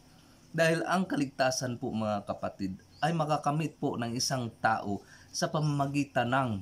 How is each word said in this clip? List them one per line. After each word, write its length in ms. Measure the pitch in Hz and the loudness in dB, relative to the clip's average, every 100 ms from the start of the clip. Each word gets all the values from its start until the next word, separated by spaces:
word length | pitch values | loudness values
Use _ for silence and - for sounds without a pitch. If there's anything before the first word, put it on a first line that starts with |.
| - - - - - | -20 -20 -20 -20 -10
Dahil 320 | 160 165 165 - | 0 2 2 2
ang 240 | 170 185 | 0 0
kaligtasan 720 | 285 135 - 131 127 127 120 | 0 -2 2 0 2 -4 -4
po, 80 | 123 | -4
mga 400 | 110 107 104 101 | -2 0 -2 -2
kapatid, 480 | 95 95 - 95 95 - - | -6 -6 -4 -6 -6 -14 -2
ay 100 | 147 170 | 0 0
makakamit 560 | 151 151 - 151 151 - | 0 0 2 0 -2 -2
po 160 | 143 - | -2 -2
ng 160 | 120 | -4
isang 400 | 117 - 135 117 - | -2 -2 -2 -4 0
tao 400 | 113 110 101 98 - - - | 2 2 0 -6 -6 -20 -12
sa 160 | - 170 | -4 -2
pamamagitan 800 | 165 151 143 139 143 135 - 120 | 0 0 2 0 0 0 0 2
ng 200 | 131 131 101 | 2 2 -2